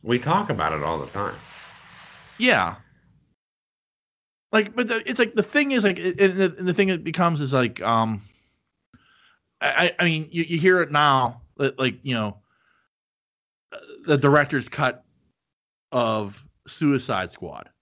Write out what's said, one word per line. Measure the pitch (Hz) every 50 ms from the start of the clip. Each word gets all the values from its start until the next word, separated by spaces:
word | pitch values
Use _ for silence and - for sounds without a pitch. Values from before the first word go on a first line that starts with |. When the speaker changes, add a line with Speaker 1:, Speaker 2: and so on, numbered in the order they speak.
Speaker 1:
We | - 110 120 123
talk | 123 147 170 202 208 214
about | 135 95 76 78
it | 80 76
all | 73 80 82 78
the | 69
time. | - - 98 101 80 - - - - - - - - - - - - - - - - - - - - - -
Speaker 2:
Yeah. | 226 254 214 117 90 85 107 - - _ _ _ _ _ _ _ _ _ _ _ _ _ _ _ _ _ _ _ _ _ _ _ _ _ _ _ _ _ _ _ _ _
Like, | - 220 214 202 -
but | 240 247 220
the, | 233 226 - -
it's | 254 -
like, | 233 226 -
the | 214
thing | 202 - - 294 294 277
is, | 269 247 202
like, | 202 180 170
it, | 170 185 175 180
and | 196 190 180 190
the, | 190 180 160
and | - 180 180
the | 170
thing | 202 196 190
it | 185 165 -
becomes | 165 151 - 180 170 165 147
is, | 147 131
like, | 135 131 123 117 - -
um, | 90 110 117 113 113 110 110 104 104 - _ _ _ _ _ _ _ _ _ _ _ _ _ - _ _ _ _ _ _ _ _ _ _ _ _
I, | - 143 135 135 175
I, | 175 - -
I | 175
mean, | 170 160 156 156 151
you, | - 165 165
you | 160 170 160
hear | 156 185 185 180
it | 170 139
now, | 147 147 151 147 135 131 127 120 123 - - _ _
that, | - 143 131 - -
like, | 131 127 - -
you | _ 135 127
know, | 113 107 107 101 - _ _ _ _ _ _ _ _ _ _ _ _ _ _ _ _ _ _ _ _ _ _ _ _ _ _
uh, | - - - - - - -
the | 170 151
director's | 139 120 139 143 151 143 139 147 139 123 -
cut | - - 151 127 123 - _ _ _ _ _ _ _ _ _ _ _ _ _ _ _ _ _ _
of | - 127 120 113 110 110 107 98 101 - - - _ _ _
Suicide | - - - 160 147 139 131 127 - 117 95 92 87
Squad. | - - - 80 67 53 50 - _ _